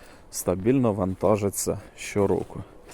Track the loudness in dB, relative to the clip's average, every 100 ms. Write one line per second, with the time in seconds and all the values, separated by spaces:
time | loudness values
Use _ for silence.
0 | -20 -20 -14 -6 -2 0 2 4 2 2
1 | -2 0 2 2 0 -2 -4 -4 -8 -14
2 | -6 0 2 2 -2 -10 -14 -18 -20